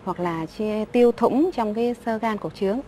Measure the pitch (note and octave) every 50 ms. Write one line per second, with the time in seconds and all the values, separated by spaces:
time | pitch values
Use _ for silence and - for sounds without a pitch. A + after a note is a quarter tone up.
0 | - G3 F3 - F3 F3 E3 D#3+ D#3+ D#3+ - - G#3+ G#3+ G#3+ G#3+ G#3+ G#3 - B3
1 | A#3+ A#3+ A#3 - A#3 - - B3+ D#4 F#4+ E4+ - A3+ G#3 G#3 A3+ A#3 A#3+ A#3+ A#3
2 | - A#3+ A3+ A3 A#3 A3+ G#3+ G3+ - D#3+ D#3+ - G#3 F#3+ G3+ C4 C#4